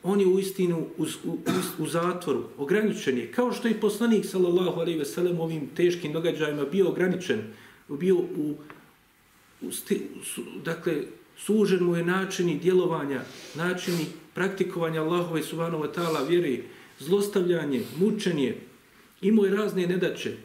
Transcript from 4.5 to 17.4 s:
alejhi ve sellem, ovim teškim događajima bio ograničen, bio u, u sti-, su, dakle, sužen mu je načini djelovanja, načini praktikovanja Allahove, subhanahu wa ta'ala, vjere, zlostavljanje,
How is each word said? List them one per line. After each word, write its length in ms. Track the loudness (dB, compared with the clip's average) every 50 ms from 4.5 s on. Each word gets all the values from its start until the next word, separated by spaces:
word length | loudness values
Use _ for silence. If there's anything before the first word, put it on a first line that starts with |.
| 4 2 2 2 0 -2
alejhi 200 | -2 -2 -2 -2
ve 60 | -4
sellem, 340 | -4 -2 0 0 0 0 0
ovim 300 | -2 -2 -4 -4 -6 -6 0
teškim 380 | 2 2 2 2 0 -4 -4 -4
događajima 520 | 0 0 0 0 0 -2 -2 0 -2 -4
bio 240 | 0 2 2 2 2
ograničen, 520 | 4 2 2 2 2 -2 0 -2 -2 -2 -2 -8 -14 -18 -20 -20 -20 -20 _ -10
bio 260 | -8 0 2 4 4
u, 400 | 4 2 -2 -4 -4 -4 -4 -4 -8 -12 -20 -20 -20 -20 -20 _ _ _ _ _ _ _ _ _ _ _ _ _ _
u 100 | -10 -10
sti-, 300 | -8 -10 -4 -4 -4 -4 -4 -8 -12 -12 -12
su, 180 | -12 -10 -10 -10 -10 -12 -10 -6
dakle, 400 | -6 -8 -4 -2 -2 -2 -2 -4 -8 -12 -20 -20 _ _
sužen 460 | -12 -2 2 4 4 4 4 4 4 4
mu 120 | 2 2
je 100 | 2 2
načini 540 | 0 0 0 0 -2 -2 0 0 0 0 2
djelovanja, 640 | 2 4 4 4 4 4 0 -2 -2 -2 -4 -4 -6 -10 -14 -18 -18 -14 -8
načini 500 | -4 -2 -2 -2 -2 -2 -2 -2 -2 -2 -4 -8 -14 -20 -12 _
praktikovanja 680 | -2 -2 -2 0 0 -2 -2 0 -2 -2 0 0 0
Allahove, 420 | 0 0 0 0 0 0 -2 -4 -4
subhanahu 400 | -4 -4 -4 -4 -2 -2 -2 -4
wa 80 | -4 -2
ta'ala, 320 | -2 0 0 0 0 2 4
vjere, 280 | 4 4 4 2 -2 -2 -6 -12 -18 -20 -20 -20 -18 -12
zlostavljanje, 840 | -2 0 2 2 2 2 0 2